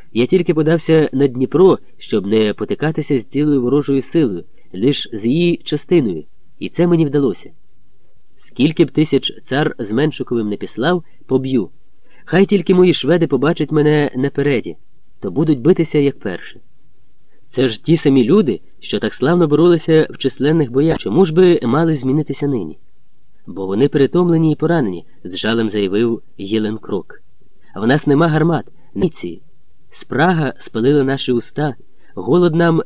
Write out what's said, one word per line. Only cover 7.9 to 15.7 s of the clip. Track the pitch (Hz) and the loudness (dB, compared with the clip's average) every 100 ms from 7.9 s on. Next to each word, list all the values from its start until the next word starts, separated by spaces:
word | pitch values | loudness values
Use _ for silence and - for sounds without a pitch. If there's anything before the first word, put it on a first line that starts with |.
| - - - - - - | -16 -16 -16 -16 -16 -10
Скільки | - 139 156 156 | -2 0 2 2
б | |
тисяч | - 156 135 - - - | 2 2 2 0 -6 -4
цар | 135 151 - | -2 -2 -4
з | 107 | -4
Меншиковим | 113 151 135 127 120 107 | 0 0 -2 -4 -2 -2
не | 101 | -4
післав, | 95 - 135 180 - - - | -6 -4 0 0 -4 -12 -2
поб'ю. | 131 131 131 92 - - - - - - | 0 2 0 -2 -6 -16 -16 -16 -16 0
Хай | 170 196 | 2 4
тільки | 202 170 | 4 4
мої | 180 180 | 6 6
шведи | 156 131 175 160 | 4 2 2 2
побачать | 131 139 170 151 | 2 2 0 0
мене | 156 151 151 143 123 | 2 4 4 2 0
напереді, | 135 - 143 127 92 78 - - - - | -2 0 0 0 -2 -10 -14 -16 -16 -10
то | 101 | -6
будуть | - 160 143 | 0 2 2
битися, | 127 | 4